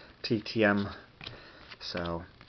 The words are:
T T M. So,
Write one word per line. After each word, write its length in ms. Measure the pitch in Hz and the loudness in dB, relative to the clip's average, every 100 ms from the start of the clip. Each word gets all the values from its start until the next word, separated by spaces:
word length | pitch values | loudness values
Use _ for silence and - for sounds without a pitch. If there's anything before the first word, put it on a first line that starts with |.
| - - | -20 -12
T 180 | - 110 | -2 0
T 220 | - 113 | 0 4
M. 240 | 104 101 101 - - - - - - - - - | 6 6 0 -6 -18 -16 -16 -14 -18 -20 -20 -14
So, 420 | - 90 85 85 90 - | -8 -4 -4 -4 -8 -18